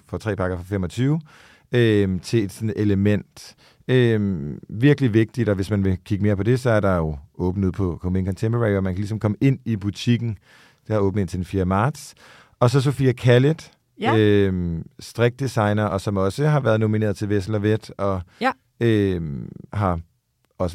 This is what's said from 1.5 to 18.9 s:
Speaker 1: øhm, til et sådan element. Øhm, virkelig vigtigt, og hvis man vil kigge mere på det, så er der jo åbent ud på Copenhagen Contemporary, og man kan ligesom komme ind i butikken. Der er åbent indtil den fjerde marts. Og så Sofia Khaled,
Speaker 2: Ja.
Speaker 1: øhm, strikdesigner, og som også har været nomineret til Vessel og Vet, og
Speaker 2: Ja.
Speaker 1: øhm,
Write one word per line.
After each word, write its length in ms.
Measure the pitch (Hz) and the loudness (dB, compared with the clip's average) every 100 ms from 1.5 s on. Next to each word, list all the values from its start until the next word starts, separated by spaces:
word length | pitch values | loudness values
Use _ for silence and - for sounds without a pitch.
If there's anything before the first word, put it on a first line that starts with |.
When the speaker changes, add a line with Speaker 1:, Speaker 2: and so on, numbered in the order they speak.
| _ _ | _ _
Speaker 1:
øhm, 480 | 120 117 104 95 92 | 2 4 4 2 -2
til 240 | - 117 | -2 -2
et 80 | 101 | -2
sådan 220 | - 110 104 | -4 -6 -2
element. 800 | 104 98 101 104 - - - - _ _ - | 0 2 2 0 -4 -18 -20 -20 _ _ 0
Øhm, 720 | 127 120 110 101 90 73 67 - | 2 4 2 0 -2 -6 -10 -12
virkelig 440 | 104 139 143 131 | 0 2 4 2
vigtigt, 360 | 107 110 - 107 | 2 2 0 0
og 60 | 98 | 0
hvis 140 | 95 | 0
man 140 | 104 | 0
vil 140 | 95 90 - | 0 -2 -2
kigge 180 | 101 | -2
mere 120 | 104 98 | 0 0
på 80 | |
det, 160 | 101 127 | 0 0
så 100 | 127 | 2
er 100 | 107 | 2
der 160 | 98 90 | 2 2
jo 220 | 80 71 - - | 0 -6 -12 -4
åbent 280 | 87 92 95 | -4 0 -2
ud 60 | |
på 260 | 85 95 78 | 0 -4 -4
Copenhagen 240 | 92 95 92 | -2 -2 -2
Contemporary, 500 | 92 110 120 110 98 | -2 -2 0 0 0
og 80 | |
man 100 | 95 | -2
kan 60 | 92 | -4
ligesom 200 | 104 107 | -6 -4
komme 180 | 107 104 | -4 0
ind 180 | 135 135 - | 0 0 -2
i 100 | 107 | -4
butikken. 640 | 101 - - 117 117 101 _ - _ _ - | -4 -4 0 0 -2 -8 _ -20 _ _ -4
Der 80 | 107 | 0
er 40 | |
åbent 200 | 98 95 | 0 0
indtil 160 | 92 90 | -2 -4
den 80 | 87 | -4
fjerde 200 | 95 92 | -2 0
marts. 480 | 95 123 151 - - - - _ - | 2 0 -4 -12 -20 -20 -20 _ 0
Og 100 | 123 | 2
så 120 | 139 | 2
Sofia 300 | 131 - 131 | 0 0 0
Khaled, 440 | 120 127 123 139 160 - _ _ - | 2 4 4 4 0 -8 _ _ -6
Speaker 2:
Ja. 180 | 220 110 | 0 4
Speaker 1:
øhm, 680 | 104 101 98 92 87 82 - - | 6 4 4 0 -2 -6 -8 -16
strikdesigner, 840 | - - 120 123 135 - 104 104 | -12 -2 0 0 -4 0 2 2
og 180 | 104 95 | 0 -2
som 160 | - 101 | -2 0
også 300 | 95 113 151 | 0 0 0
har 120 | 147 | 2
været 200 | 120 110 | 2 2
nomineret 360 | 110 107 107 95 | 2 0 0 -2
til 120 | 104 | -2
Vessel 260 | 101 95 107 | -2 -2 -2
og 80 | |
Vet, 280 | 104 107 - - | 0 0 -4 -6
og 240 | 98 95 85 - | -4 -4 -6 -6
Speaker 2:
Ja. 100 | 247 - _ - | -4 -4 _ -2
Speaker 1:
øhm, 680 | 120 | 0